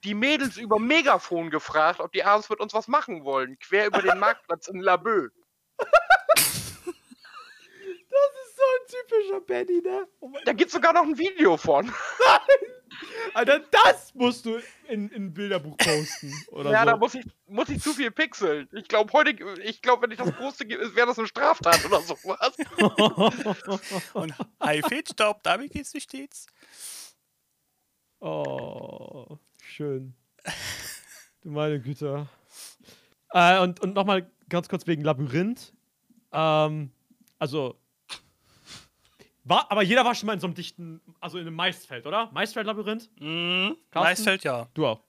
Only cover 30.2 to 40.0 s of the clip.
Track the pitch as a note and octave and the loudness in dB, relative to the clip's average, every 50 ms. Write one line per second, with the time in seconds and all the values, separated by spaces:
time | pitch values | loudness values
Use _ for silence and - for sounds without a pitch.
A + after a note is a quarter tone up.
30.2 | _ _ _ _ _ - - - - - - - - - - - - - - - | _ _ _ _ _ -12 -10 -10 -10 -12 -12 -12 -12 -14 -16 -18 -20 -20 -20 -20
31.2 | - _ _ _ _ E3+ D3 D3 D3+ D3+ D3+ D3 A#2 B2+ D3 - D3 D3 C#3 C#3+ | -20 _ _ _ _ -8 -4 -2 -2 -2 -2 -4 -4 -8 -10 -8 -6 -6 -6 -6
32.2 | D3 C#3 _ _ _ _ _ - - - - _ _ - - _ _ _ _ _ | -8 -12 _ _ _ _ _ -20 -20 -20 -20 _ _ -20 -20 _ _ _ _ _
33.2 | _ _ - F3+ F3 F3 F#3 F#3+ F3+ F3+ F3 - - F#3 G3 G3 G3 G3 G3 F#3+ | _ _ 4 6 8 8 8 6 6 2 0 -2 -6 -4 0 0 2 2 2 0
34.2 | F3+ - _ _ _ _ - E3+ F3 - - F3+ - - E3+ D3+ D3 D3+ D#3 C3 | 0 -4 _ _ _ _ -4 -4 -4 -2 -6 -6 -2 -2 -2 0 0 0 0 0
35.2 | C#3+ C#3 A#2+ D#3 F#3 G#3+ A#3+ - - - _ _ _ _ _ _ _ _ _ _ | -2 -2 0 0 0 0 -4 -8 -12 -20 _ _ _ _ _ _ _ _ _ _
36.2 | _ _ - D#3 D#3+ D#3+ D#3 D#3 D#3 D#3 D#3 D#3 D3 C3+ _ _ _ _ _ _ | _ _ -4 0 2 4 4 4 2 2 0 -6 -8 -10 _ _ _ _ _ _
37.2 | _ _ _ _ D#3+ D3 B2+ D#3 C#3 B2 A#2+ _ _ _ _ _ _ _ - - | _ _ _ _ -6 -4 -4 -4 -6 -6 -8 _ _ _ _ _ _ _ -20 -20
38.2 | _ _ _ _ _ _ _ _ _ - - - - _ _ _ _ _ _ _ | _ _ _ _ _ _ _ _ _ -20 -20 -20 -20 _ _ _ _ _ _ _
39.2 | - _ _ _ _ B2 E3 A3 - - G3+ G#3 G#3 F3 A3 B3+ | -20 _ _ _ _ 0 2 2 2 0 0 0 2 2 4 4